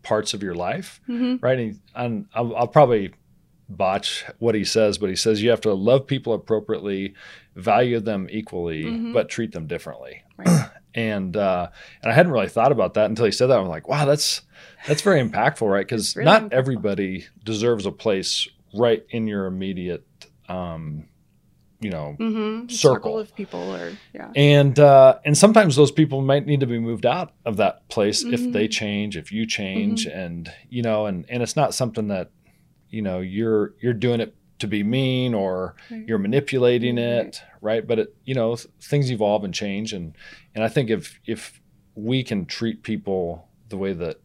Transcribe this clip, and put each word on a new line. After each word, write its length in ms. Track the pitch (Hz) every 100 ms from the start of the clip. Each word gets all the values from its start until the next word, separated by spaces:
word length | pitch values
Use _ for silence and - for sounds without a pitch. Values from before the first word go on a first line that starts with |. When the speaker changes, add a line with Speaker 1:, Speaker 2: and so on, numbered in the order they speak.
Speaker 1:
parts 300 | - 107 104
of 80 | 104
your 120 | 98
life, 460 | 87 90 147 - - -
Speaker 2:
Mm-hmm. 280 | 240 247 254
Speaker 1:
right? 140 | 127 131
And, 220 | 113 104 _
and 320 | 120 120 110 -
I'll, 220 | 113 120 113
I'll 100 | 120
probably 460 | 160 135 113 95 - _ _ _ _ -
botch 560 | 92 95 98 - - - -
what 160 | 113
he 100 | 107
says, 320 | 98 113 107 90
but 120 | 101
he 60 | 92
says 260 | 113 107
you 80 | 113
have 100 | 117
to 140 | 110
love 320 | 98 101 131 131
people 260 | 135 123
appropriately, 840 | 107 - 110 104 101 98 98 98 - - - _
value 460 | - 92 107 127 117
them 260 | 110 101 92
equally, 540 | 107 107 90 85 78
Speaker 2:
Mm-hmm. 280 | 78 226 233
Speaker 1:
but 160 | 233 -
treat 240 | - 113
them 140 | 87 78
differently. 560 | 85 - 60 64 - _ -
Speaker 2:
Right. 280 | 180 170 123 - _ -
Speaker 1:
And, 380 | 110 104 95 95
uh, 320 | 98 90 87 - - -
and 80 | -
I 40 |
hadn't 180 | 117 180
really 160 | 131 95
thought 240 | - 123
about 220 | 127 92
that 140 | 107 107
until 160 | 110
he 60 | 113
said 160 | - 127
that. 120 | 120
I'm 100 | 92
like, 180 | 80 -
"Wow, 160 | 147
that's, 380 | 143 147 - - _ - - - -
that's 120 | 147
very 180 | 202 170
impactful," 480 | 117 110 123 147 110
right? 160 | 98 98
'Cause 220 | 113 92
Speaker 2:
It's 80 | -
really 80 |
Speaker 1:
not 180 | 139 214
Speaker 2:
impactful. 100 | 214
Speaker 1:
everybody 720 | 127 131 117 101 101 98 92 - _
deserves 420 | 107 107 117 117 98
a 60 |
place 560 | - 110 98 90 - - _ _
right 300 | 101 120 110 -
in 180 | 117 110
your 180 | 101 95
immediate, 580 | 92 95 92 90 85 _ _ - _ -
um, 600 | 90 87 80 78 76 78 _ _ _ _ _ _ _
you 100 | 208
know, 260 | 165 147 147
Speaker 2:
Mm-hmm. 500 | 226 220 214 220 240
Speaker 1:
circle. 260 | 240 226 202
Speaker 2:
Circle 220 | 220 220
of 140 | 214 -
people 400 | 196 175 180 185
or, 160 | 170 202 _
yeah. 200 | - -
Speaker 1:
And, 420 | 139 143 143 143 131
uh, 380 | 147 139 131 127
and 140 | 147 147
sometimes 380 | 208 226 196 131
those 160 | 147
people 280 | - 127 135
might 240 | 135 143 143
need 120 | 143
to 60 | 131
be 140 | 117
moved 260 | 113 113 -
out 260 | 165 180 _
of 140 | 120 101
that 300 | 123 - _
place 360 | - 101 98
if 160 | - 120 123
they 120 | 113
Speaker 2:
Mm-hmm. 60 | 107
Speaker 1:
change, 460 | - 107 101 104 82
if 140 | 76
you 160 | 104 113
change, 600 | - 98 95 104 107 220
Speaker 2:
Mm-hmm. 120 | 80
Speaker 1:
and, 340 | 90 85 82 - -
you 140 | 120
know, 240 | 117 107 104
and, 180 | 90 -
and 160 | 120
it's 100 | 117
not 200 | - 131
something 340 | - 123 113 104
that, 240 | 95 85 _ _ _ _ _ _
you 120 | 110
know, 180 | 101 92
you're, 540 | 92 98 113 110 104 -
you're 120 | 123 117 123
doing 140 | 120
it 140 | 107 _ _ _
to 80 | 107
be 160 | 104
mean 520 | 101 131 131 127 127
or 420 | 110 95 92 92 - -
Speaker 2:
Right. 160 | 226 220
Speaker 1:
you're 100 | 113
manipulating 800 | 98 135 135 135 123 123 123 120
Speaker 2:
Right. 80 | 120 120 -
Speaker 1:
it, 140 | - - -
right? 260 | 107 113 113
But 120 | 110
it, 160 | 107 _
you 100 | -
know, 220 | 131 113 117
th-, 100 | - _
things 260 | - 147 131
evolve 320 | 120 104 104
and 100 | 98
change. 380 | 85 104 98 107
And, 240 | 101 85 - - - _
and 120 | -
I 40 | 113
think 220 | 156 120
if, 300 | 113 - - -
if 340 | - - _ _ _ _
we 300 | - 110 131
can 200 | 123 104
treat 380 | 85 - 117 110
people 640 | - 104 101 95 87 85 _ _ _
the 80 | 98
way 160 | 98
that 240 | 87 82 76